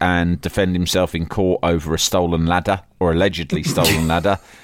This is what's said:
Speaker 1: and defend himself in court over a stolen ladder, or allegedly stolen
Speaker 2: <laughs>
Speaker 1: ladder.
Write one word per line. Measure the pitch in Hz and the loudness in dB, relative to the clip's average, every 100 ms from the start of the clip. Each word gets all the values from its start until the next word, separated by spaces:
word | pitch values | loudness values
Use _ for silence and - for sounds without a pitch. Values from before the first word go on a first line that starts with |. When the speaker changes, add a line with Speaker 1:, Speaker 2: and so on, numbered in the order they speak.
Speaker 1:
and | 90 87 87 87 | 0 2 0 -2
defend | 90 - 95 90 | -2 -2 0 0
himself | 87 92 90 | 0 0 0
in | 82 82 | -2 -4
court | - 92 - | 0 0 2
over | 85 85 78 | 0 0 0
a | 82 | -2
stolen | - 95 87 85 82 | 0 0 0 0 2
ladder, | 87 92 95 - - | 0 0 -4 -6 -2
or | 90 | 0
allegedly | 82 98 87 76 78 | 2 0 -2 -4 -4
stolen | 76 - 78 78 80 | -2 0 2 2 0
Speaker 2:
<laughs> | |
Speaker 1:
ladder. | 85 98 95 - - | 0 0 -2 -6 -20